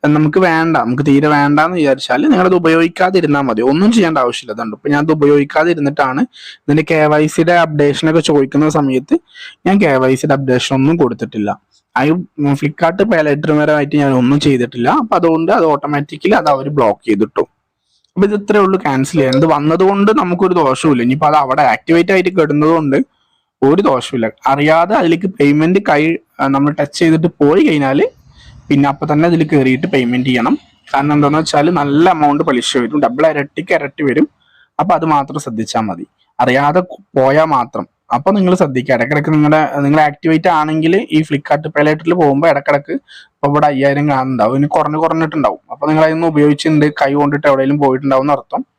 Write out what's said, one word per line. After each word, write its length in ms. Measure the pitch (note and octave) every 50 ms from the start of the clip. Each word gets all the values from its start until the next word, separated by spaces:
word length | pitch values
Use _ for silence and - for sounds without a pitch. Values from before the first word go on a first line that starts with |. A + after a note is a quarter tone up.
| - D3 D3+
നമുക്ക് 260 | D3+ D#3 D3+ D3+ F#3+ F#3+
വേണ്ട, 300 | F3 D#3+ D#3+ E3 E3 D#3+ C3+ A#2
നമുക്ക് 180 | A#2 B2+ B2 C#3
തീരെ 220 | D3 C#3 C#3 D3 D3+ D3+
വേണ്ടാന്ന് 400 | D3 C#3+ C#3+ D3 D3 D#3 E3+ F3+ F3
വിചാരിച്ചാൽ 420 | D3+ C#3 C3 C3+ - - B2 - - D#4
നിങ്ങളത് 240 | C4+ F#3 F#3 F#3 F#3 F3
ഉപയോഗിക്കാതിരുന്നാ 800 | E3 D#3+ D#3+ E3 E3 E3 - - F#3 F#3 G3 F#3 E3 D3 C#3+ C#3+ C#3
മതി, 160 | B2+ A2 G#2+ A#2 C3
ഒന്നും 180 | C#3 E3 G3 A3 A3+
ചെയ്യേണ്ട 240 | A3+ F#3 E3 D#3+ C#3 B2+
ആവശ്യമില്ല. 280 | B2 A#2+ - B2 A#2+ G#2
അതുകൊണ്ട് 200 | A2+ A2+ A2 G#2+ -
ഇപ്പൊ 100 | _ D3
ഞാൻ 80 | C#3+ D3 D3+
അത് 80 | D#3+ D#3
ഉപയോഗിക്കാതിരുന്നിട്ടാണ് 1040 | D#3 C#3+ C#3+ D3 C#3+ C#3+ C#3+ - D#3+ D#3+ F3 E3+ - C#3+ C#3 C#3+ - C#3 C3 C3 C#3 B3 - _ - - - - _ _
ഇതിന്റെ 200 | - C#3+ D#3 D#3 -
കെ 80 | E3 D#3 D3+ D3+
വൈ 120 | D3+ D3+ D#3 D3+ -
സിയുടെ 200 | - E3 E3 F3 F3 E3
അപ്ഡേഷൻ 440 | D#3+ D3+ D3 C#3+ C#3+ C#3 - - D#3+
ഒക്കെ 120 | D#3 E3 D3+ -
ചോദിക്കുന്ന 400 | D3+ C#3+ C3+ C3+ - C#3+ D#3 D#3 D3+
സമയത്ത് 400 | D#3 C#3+ C3+ C3 B2+ C#3 _ D4 F4 _ _ _ - - - - _ _
ഞാൻ 100 | F3 F#3+ G3+ G#3
കെ 80 | D#3 C3+ B2+ C3
വൈ 80 | C3 C3 C3
സിയുടെ 140 | - D3+ C#3 C#3
അപ്ഡേഷൻ 340 | C3+ C3 B2+ B2+ - - C3+ C3
ഒന്നും 180 | C3+ D3 E3 E3+
കൊടുത്തിട്ടില്ല. 480 | D3 B2 A#3 - A#2 - - A2 G#2 G2+ F#2+ - _ _ _ _ _ _ _ A#2
ആ 40 | C3 D3+ D#3+ F3+ F3 _ _ - C#3+ C#3+ C#3 C3+
Flipkart 400 | D3 D3 D3+ - F3 E3 F3 G3 G3+ A3+
Pay 100 | G#3 E3 D3+
Later 260 | D3 C#3+ D3 D3+ D#3 D3+ D3+
വരെ 120 | D3+ D3+ D3+
ആയിട്ട് 200 | D3 C#3+ C#3+ D3 D3
ഞാൻ 100 | C#3+ C#3 C3 B2+
ഒന്നും 200 | B2 B2+ C#3 D3 -
ചെയ്തിട്ടില്ല. 440 | D3 C3+ A#2+ A#2+ A#2+ - B2 A#2+ C3+ - -
അപ്പൊ 120 | A#3+ A3 G#3 F3
അതുകൊണ്ട് 320 | E3+ E3 D#3+ D#3+ E3 E3 G#3+
അത് 80 | A3+ E3+ D#3
ഓട്ടോമാറ്റിക്കലി 640 | D3 C#3+ - C#3+ D3 C#3+ D3 - D#3+ D3+ - G3 A3+ -
അത് 80 | F3 D#3
അവര് 180 | C#3+ C3+ C3+ C#3+ D3
ബ്ലോക്ക് 240 | C#3+ A#2+ G#2+ - _ _ A2+
ചെയ്തിട്ടു. 340 | G#2+ G2 G#2+ - _ - - _ _ _ _ _ _ _ _ _ _ _ _ _
അപ്പൊ 120 | _ F3+ G3+ G3+
ഇത് 80 | G#3+ G3+
ഇത്രേ 200 | G3+ - G#3 G#3 G3
ഉള്ളൂ 120 | F#3+ F#3+ F#3 -
ക്യാൻസൽ 320 | D3+ C3+ C3 C3+ - - D#3
ചെയ്യാൻ. 160 | C3+ C3 B2+ C3+
ഇത് 60 | D#3+ D#3+ D3+
വന്നതുകൊണ്ട് 560 | D3 D3 D#3 D#3+ F3 F#3 F#3+ G3 G3 G3+ G#3 G#3+ G3+
നമുക്കൊരു 360 | F#3+ F3+ F3 F3 G3 F#3 F3+ F3
ദോഷവുമില്ല. 420 | D3+ C3+ C3 - - D#3+ C#3 A#2+ A#2 B2
ഇനിയിപ്പോ 200 | C3 D3+ D#3+ D3
അത് 80 | D3+ D3+ C#3
അവിടെ 200 | C3 C3 - D3 B2
ആക്ടിവേറ്റ് 420 | A2+ - _ - E3 E3+ E3+ F3+ G3
ആയിട്ട് 160 | F#3+ F3+ F3+ F#3 F#3
കിടന്നതുകൊണ്ട് 580 | D#3 C#3+ C#3+ D3+ D3+ D#3 E3 E3 D#3 C#3 C3+ - C4+ _ _ _ _ _ _ _ _ _ _ _ - C3+
ഒരു 100 | D#3 F#3+ G3+ D4+
ദോഷവുമില്ല. 420 | C3+ B2 - - - B2 A2+ G#2+ - _ - C3+
അറിയാതെ 440 | C3+ C#3+ D3 D#3 D#3 E3 E3+ F#3 G#3+ -
അതിലേക്ക് 300 | F3+ E3 E3+ E3+ F#3 F#3 - -
പേയ്മെന്റ് 420 | C#3+ C#3+ C#3+ D3+ D#3 E3+ F#3 G3+ G3+ -
കൈ, 100 | D3+ D3 D#3 D#3+ E3 - _ _ _ -
ആ, 60 | C3+ C3+ C#3
നമ്മൾ 160 | C#3 C#3+ D3 D3 -
ടച്ച് 180 | D3 C#3+ - -
ചെയ്തിട്ട് 280 | F3 E3 D#3+ D#3+ D#3+ D#3+ - _
പോയി 220 | D3 C#3+ D#3 F#3+ D#4 C#4+
കഴിഞ്ഞാല് 360 | D#3+ D3 C#3+ C#3 F3 - G#4 C5 _ _ _ _ _ - - - - - _ -
പിന്നെ 160 | C#3+ C#3+ C#3+ C#3
അപ്പൊ 120 | C#3 - - D#3+
തന്നെ 160 | D3 D3+ E3 F3
അതിൽ 120 | E3+ E3 D#3 D3+
കയറിയിട്ട് 360 | D#3 C#3+ C3 C3 B2+ C3+ E3 F3+
പേയ്മെന്റ് 360 | - C3+ B2 A#2+ B2 B2+ B2+ C3
ചെയ്യണം. 240 | B2 A#2+ A2+ D3 - - _ _ _ _ _ -
കാരണം 200 | - C3+ C#3 D3 D3
എന്താന്ന് 220 | D3 D3 C#3 D3+ D#3
വെച്ചാല് 280 | D#3 - - D3 C#3+ E3 F3+ D#3+
നല്ല 260 | C#3+ C#3+ C#3 D3+ E3+ F#3+ F3
എമൗണ്ട് 260 | D#3 D3+ C#3+ C#3+ D3 - D#3
പലിശ 220 | C3 A#2+ A#2 - - C3
വരും, 160 | A#2+ A2 - - -
ഡബിൾ 200 | A2+ B2 C3+ D#3+ D#3+ D3+
ഇരട്ടിക്ക് 380 | D3+ C#3 - _ - E3 - F#3
ഇരട്ടി 260 | D#3+ C#3+ C3+ _ - D#3 C#3
വരും. 180 | A#2+ D3+ D4+ - _ _ _ _ _ _ _ _ _ -
അപ്പൊ 120 | D#3 F#3+ F3
അത് 100 | D#3 E3 D#3+
മാത്രം 280 | D3+ C#3+ C3+ C3+ D#3+ D3+ -
ശ്രദ്ധിച്ചാ 360 | C3 A2+ G#2+ A2 - - A#2+ A2
മതി, 180 | G#2 F2+ E2+ F#2+ _ _ _ _ _ _ -
അറിയാതെ 380 | - B2+ B2 C3+ C#3+ C#3+ D3+ F#3 F3+ -
കു-, 140 | - - _ _ - C#3
പോയാ 260 | C3 C3+ C#3 D#3 D#3+ D#3+ D3+
മാത്രം. 320 | B2+ A#2 A2+ - A2 F2 _ _ _ _ _ -
അപ്പൊ 120 | B2 C#3+ F#3+ G#3
നിങ്ങൾ 160 | G3+ F#3+ F3+ F#3 F#3
ശ്രദ്ധിക്കുക, 360 | F#3 C#3+ B2+ B2+ B2 - C3
ഇടയ്ക്കിടയ്ക്ക് 360 | A#2 - C3+ D3 D3 D3 E3 D#3
നിങ്ങളുടെ, 240 | D3+ D3+ D3 D#3 D#3 D3+ C#3 - C#3+ C#3
നിങ്ങൾ 160 | C#3 D3 D#3 D3+ D3
ആക്ടിവേറ്റ് 420 | D3 _ - D#3+ D#3+ D#3+ D#3+ F#3 E3+ D#3
ആണെങ്കിൽ 340 | D3+ D#3 D#3 D#3+ D#3 D#3+ F3 G3+ A#3+ - D3+
ഈ 20 | D3+ D#3 -
Flipkart 360 | - E3 - - D3+ D#3 D#3+ D3+ -
Pay 80 | D3 D3 D3+
Later-ൽ 240 | D3+ D#3 D#3+ E3 F3 F3+
പോകുമ്പോ 260 | D#3+ C#3+ C3+ C#3 D#3+ E3+
ഇടയ്ക്കിടയ്ക്ക് 420 | C#3+ C#3 - - D3 C#3+ - - E3+ - _ _ - - - _ _
ഇപ്പൊ 140 | _ - C#3+
ഇവിടെ 140 | C#3+ D3 D3 D3
അയ്യായിരം 320 | C#3+ C3 C#3 C#3 C#3 C#3+ D3 D3+
കാണുന്നുണ്ടാവും, 420 | C#3 C3 C3 C3 C3 A#2 G#2+ A2+ B2+ C3+
ഇനി 80 | D3 C#3+ -
കുറഞ്ഞ് 240 | E3+ D3 D3 D3+ D#3 E3
കുറഞ്ഞിട്ടുണ്ടാവും. 560 | D#3+ D#3+ D#3+ E3 D#3 D#3 D#3 C#3 G2+ - - _ _
അപ്പൊ 120 | - _ C#3+ D3+
നിങ്ങൾ 140 | D#3 D#3+ D#3+
അതിൽ 100 | D#3 D#3+
നിന്ന് 120 | D#3+ E3+ E3 D#3
ഉപയോഗിച്ചിട്ടുണ്ട്, 520 | D3 D3 D3 D3 C#3+ - D#3+ D#3 D3+ D3 D3+ D3 -
കൈ 100 | D3 C#3 C#3+ D3
കൊണ്ടിട്ട് 240 | D3 C#3+ C#3+ C#3+ - D3
എവിടെയെങ്കിലും 300 | C3+ C3+ C3+ C3+ C#3+ D3
പോയിട്ടുണ്ടാവും 420 | C#3+ C3+ B2+ C3 C#3 C#3 C3+ C3 C3+
എന്ന് 100 | D3 C#3+ C3+
അർത്ഥം. 240 | - _ - B3 C4 _ _